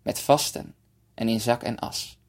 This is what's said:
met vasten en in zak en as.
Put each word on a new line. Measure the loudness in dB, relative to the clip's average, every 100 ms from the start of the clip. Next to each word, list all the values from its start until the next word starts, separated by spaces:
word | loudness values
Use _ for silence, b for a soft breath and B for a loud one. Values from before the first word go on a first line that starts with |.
met | -4 -4
vasten | 4 4 4 -6 -12 -18 _ _ _
en | -4 0
in | 0
zak | 2 0
en | 0 -6
as. | -6 -8 -10 -16